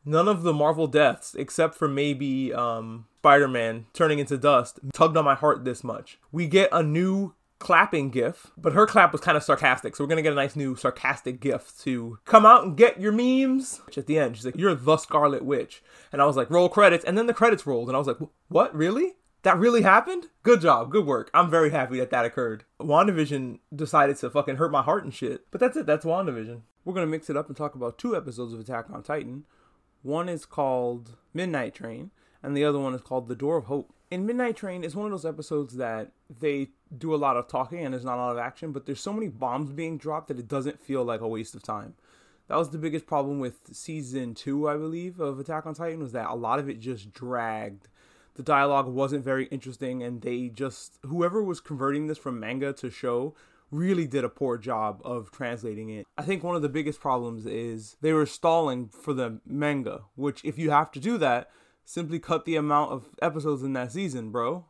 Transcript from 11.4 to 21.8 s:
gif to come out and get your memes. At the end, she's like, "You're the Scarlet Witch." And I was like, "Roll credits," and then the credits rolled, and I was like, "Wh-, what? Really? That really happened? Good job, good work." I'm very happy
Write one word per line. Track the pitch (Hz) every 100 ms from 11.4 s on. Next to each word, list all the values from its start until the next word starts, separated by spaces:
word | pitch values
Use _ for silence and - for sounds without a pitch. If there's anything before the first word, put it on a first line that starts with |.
gif | 135 123 - -
to | 139 123 117 110
come | - 226 214
out | 240
and | 190 139
get | 220 175
your | 208
memes. | 214 247 262 269 262 262 - - -
At | 139
the | 156
end, | 131 117
she's | 123
like, | 139
"You're | 196 147
the | 131 160
Scarlet | - 151 147 135
Witch." | 131 139 - - _ - -
And | 143
I | 143
was | 135
like, | 120
"Roll | 170 175
credits," | 202 196 170
and | - 190
then | 240
the |
credits | 226 226 208 147
rolled, | 123 120
and | 131
I |
was | 139
like, | -
"Wh-, | 151 _ -
what? | 170 247
Really? | 156 165 233 370 - _ _
That | 190 180
really | 233 240
happened? | 190 208 339 359 - _
Good | 226 233
job, | 160 123 120
good | 196
work." | 151 123 -
I'm | 156 175
very | 165 151
happy | 147